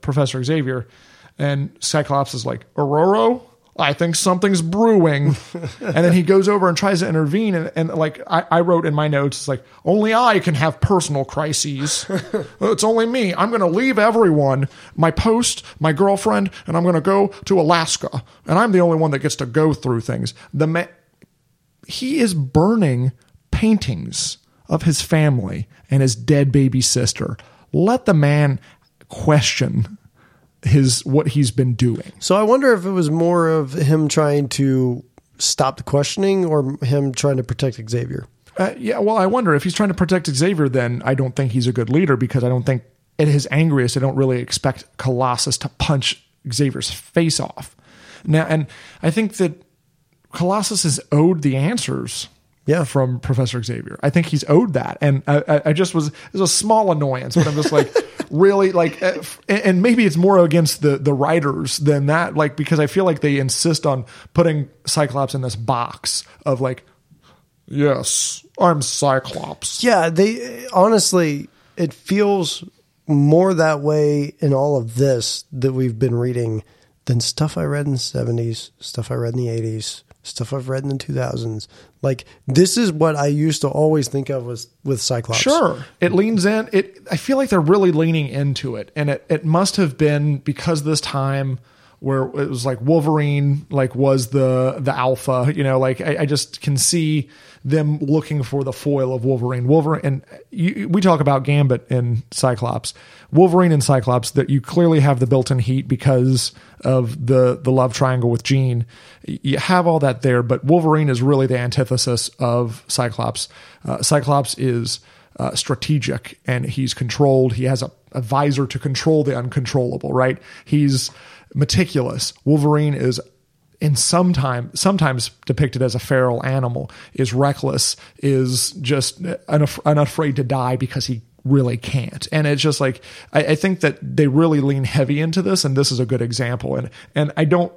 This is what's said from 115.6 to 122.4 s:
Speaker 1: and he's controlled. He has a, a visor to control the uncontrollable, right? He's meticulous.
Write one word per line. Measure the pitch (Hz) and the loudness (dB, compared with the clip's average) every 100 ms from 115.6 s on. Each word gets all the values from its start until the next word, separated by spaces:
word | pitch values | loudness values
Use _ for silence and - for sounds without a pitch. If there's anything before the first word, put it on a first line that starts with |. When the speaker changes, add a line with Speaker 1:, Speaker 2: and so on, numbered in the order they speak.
| - 131 - 151 117 127 - - - | -4 -4 0 -2 -2 -6 -8 -12 -6
Speaker 1:
and | 123 131 | -4 -4
he's | 127 127 | -4 -4
controlled. | - 120 - 143 131 131 | -4 -4 0 2 4 2
He | 117 | 0
has | 127 135 | -2 -2
a, | 131 - _ | -6 -12 _
a | 135 | -8
visor | 113 135 147 135 131 | -4 0 0 0 -2
to | - | -4
control | 143 131 160 156 | -6 -2 2 2
the | 139 127 | 2 -2
uncontrollable, | 123 139 120 139 123 131 139 | -4 -4 -2 -2 -2 -4 -2
right? | 131 131 - - - | 0 0 -2 -10 -20
He's | - 151 143 131 - - - - - | -2 2 2 0 -4 -12 -20 -20 -8
meticulous. | 135 147 - 175 147 123 123 - - | -4 0 0 0 0 -2 -4 -8 -4